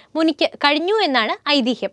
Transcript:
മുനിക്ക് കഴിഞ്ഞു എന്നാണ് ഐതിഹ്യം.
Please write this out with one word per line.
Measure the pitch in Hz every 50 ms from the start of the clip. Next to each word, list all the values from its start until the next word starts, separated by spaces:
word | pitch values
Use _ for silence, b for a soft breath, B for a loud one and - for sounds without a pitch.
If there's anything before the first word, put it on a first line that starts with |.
| b b b
മുനിക്ക് | 302 320 320 302 - 330
കഴിഞ്ഞു | - - - - 285 294 311 330 359 427
എന്നാണ് | 440 403 311 269 247 214 247 349 415 - 285
ഐതിഹ്യം. | 294 285 226 254 247 - - 185